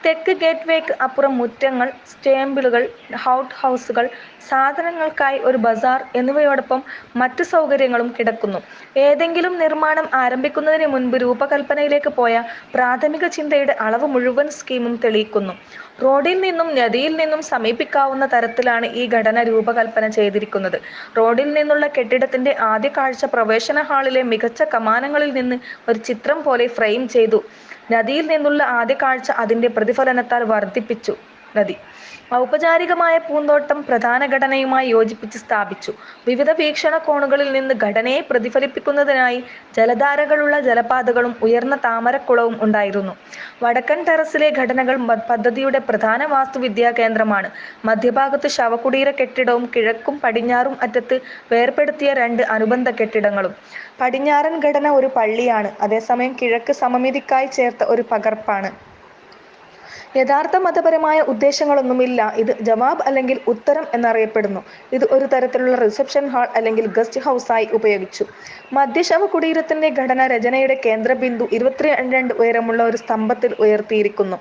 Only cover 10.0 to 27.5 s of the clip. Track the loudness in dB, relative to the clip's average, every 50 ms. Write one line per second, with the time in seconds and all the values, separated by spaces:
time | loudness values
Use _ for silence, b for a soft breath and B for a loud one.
10 | -2 0 0 0 2 2 0 0 -2 -2 -2 0 0 2 2 2 2 0 0 0
11 | 0 0 0 0 2 0 0 0 0 0 0 -2 0 -2 -2 0 0 2 2 0
12 | 0 0 0 2 2 2 2 0 -2 -4 B B B B -2 0 0 0 0 0
13 | -2 -2 -2 -2 -4 -4 -4 -4 -4 0 0 2 2 0 0 -2 -2 -2 0 0
14 | 0 0 0 0 0 0 0 0 -2 -2 -4 -12 -10 -6 -4 -4 -2 -4 -4 -2
15 | -2 0 0 0 -2 0 -2 -4 -4 -4 -10 -12 B B B B B B B -2
16 | 0 2 2 4 2 2 0 0 0 -2 0 -2 -2 0 2 0 2 2 0 0
17 | 0 0 0 0 0 0 -2 -4 -4 -4 -4 -2 0 -2 -2 -2 -4 -2 0 0
18 | 0 2 0 -2 -2 0 2 0 0 0 -2 0 0 2 0 0 -2 -4 -4 -4
19 | -2 0 0 2 2 2 2 2 2 2 2 2 2 0 0 0 0 0 0 -2
20 | -2 0 0 2 0 2 2 -2 -4 -2 -4 -4 -4 -2 -6 -6 B B B B
21 | B B 0 2 2 4 4 2 0 0 2 0 2 2 2 2 2 0 0 -2
22 | 0 0 2 0 0 0 -2 -2 0 0 0 0 0 0 0 0 -2 -2 -2 0
23 | -2 -2 -2 -2 -4 -2 0 0 2 2 2 0 0 0 -2 -2 0 0 0 0
24 | 0 2 0 0 0 0 -2 -2 -2 -4 -2 -2 -2 0 0 -2 0 2 0 0
25 | 0 0 0 0 0 0 -2 -2 -2 -2 -4 -6 B B B B -2 -2 -2 -2
26 | -2 -6 -6 -6 -2 -2 -2 -2 0 0 0 2 0 -2 0 -2 0 0 0 -2
27 | -4 0 2 2 4 4 2 0 0 B